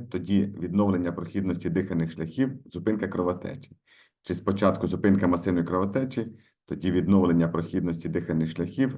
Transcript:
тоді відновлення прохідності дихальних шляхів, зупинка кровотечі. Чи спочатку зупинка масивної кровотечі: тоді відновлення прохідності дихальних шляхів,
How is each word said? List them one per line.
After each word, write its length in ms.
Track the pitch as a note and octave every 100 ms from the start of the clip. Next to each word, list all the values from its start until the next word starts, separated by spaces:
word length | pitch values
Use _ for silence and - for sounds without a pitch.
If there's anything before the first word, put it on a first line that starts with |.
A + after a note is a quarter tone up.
| -
тоді 340 | F2+ E2+ G2+ G2+
відновлення 640 | - F2 G2+ G2+ F2+ F2
прохідності 580 | E2+ E2 G2+ F#2 E2+ E2+
дихальних 420 | F2+ - E2+ D#2+
шляхів, 400 | - D#2+ - C3+ A#2+ -
зупинка 420 | - A2 G#2 G2
кровотечі. 720 | F2+ F2+ F2 F2+ F2+ - - _ _ _ _
Чи 140 | - F2
спочатку 520 | G2+ G2 F#2+ - F#2+
зупинка 400 | F#2 G2+ G2 F2
масивної 380 | E2+ F#2+ F2 E2
кровотечі: 720 | F2+ G2 C3 C3 A#2+ A2 - _ _ -
тоді 260 | D2+ F2+
відновлення 560 | F2+ E2 G2 F2 E2+ E2
прохідності 600 | E2 E2+ F#2 F2 E2 E2
дихальних 420 | E2 E2 D#2+ D#2+
шляхів, 460 | F2 F#2 B2 C3+